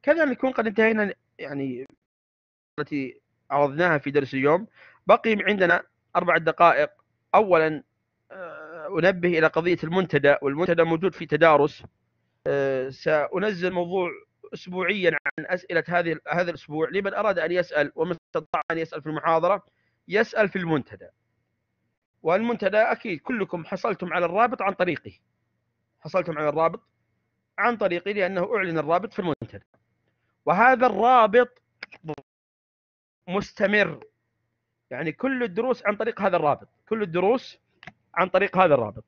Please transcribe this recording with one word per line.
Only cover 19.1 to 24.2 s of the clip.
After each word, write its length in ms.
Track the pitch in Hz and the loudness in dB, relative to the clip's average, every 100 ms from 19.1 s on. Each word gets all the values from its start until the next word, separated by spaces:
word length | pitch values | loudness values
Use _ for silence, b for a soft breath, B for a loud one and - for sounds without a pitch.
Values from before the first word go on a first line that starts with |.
| 156 160 165 175 196 _ _ _ _ - | -4 2 2 2 0 _ _ _ _ -4
يسأل 420 | 185 226 - 208 | -2 0 0 0
في 60 | 196 | 0
المنتدى. 520 | 170 156 - 107 - _ _ _ _ _ _ _ _ _ _ _ | -2 -2 -2 -16 -20 _ _ _ _ _ _ _ _ _ _ _
والمنتدى 540 | 160 185 233 240 196 208 | 0 0 0 -2 0 2
أكيد 420 | 220 226 233 165 | 2 0 -6 -10
كلكم 460 | - 240 185 175 160 | -6 -6 -4 -8 -8
حصلتم 480 | 190 233 190 180 | -6 -6 -6 -4
على 120 | 165 | -2